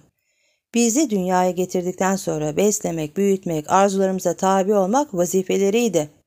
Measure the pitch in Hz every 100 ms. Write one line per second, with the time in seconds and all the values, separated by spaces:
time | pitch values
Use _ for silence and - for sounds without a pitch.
0 | - _ _ _ _ _ _ 233 233 226
1 | 294 202 180 185 185 175 180 185 180 180
2 | 190 190 - 156 151 151 202 202 180 165
3 | 151 190 202 190 185 156 147 190 202 190
4 | 190 190 180 165 190 196 190 208 185 254
5 | 294 175 175 185 185 190 196 226 240 170
6 | 151 _